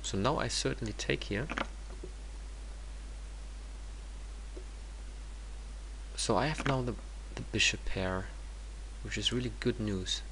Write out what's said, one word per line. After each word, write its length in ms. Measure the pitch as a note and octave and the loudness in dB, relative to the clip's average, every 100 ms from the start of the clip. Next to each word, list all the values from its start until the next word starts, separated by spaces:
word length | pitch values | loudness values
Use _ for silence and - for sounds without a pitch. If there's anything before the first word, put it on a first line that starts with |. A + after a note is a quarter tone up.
So 120 | - G2 | 0 4
now 220 | G#2+ D#3+ | 4 6
I 100 | A#2+ | 4
certainly 460 | - C3+ C3+ A2+ | 4 2 2 -2
take 300 | G2+ - - | -2 2 2
here. 240 | - G2+ D3+ - - - - - - - - - - - - - - - - - - - - - - - - - - - - - - - - - - - - - - - - - - - - - - - | 2 0 2 0 0 -2 -8 -6 -6 -6 -6 -6 -6 -8 -6 -6 -6 -6 -6 -6 -6 -6 -6 -6 -6 -6 -6 -6 -6 -6 -6 -6 -6 -6 -6 -6 -8 -6 -6 -6 -6 -6 -6 -6 -6 -6 -6 -6 -6 -4
So 220 | - G#2 | 4 6
I 80 | C3+ | 6
have 220 | D#3 - | 4 4
now 160 | C3+ | 4
the, 100 | B2 G#2 - - - | 4 0 -4 -8 -6
the 80 | - A2+ | -4 0
bishop 320 | A2 - G#2 - | 6 6 6 2
pair, 400 | - F#2 F#2 F#2 - - - - - - - | 4 4 2 0 -4 -6 -6 -8 -8 -8 -6
which 140 | G#2+ G#2 | -2 2
is 160 | G2+ | 4
really 200 | A#2+ B2 A2 | 4 2 4
good 200 | B2 A2 | 4 4
news. 420 | G#2+ G2 F#2 - - | 4 2 2 0 0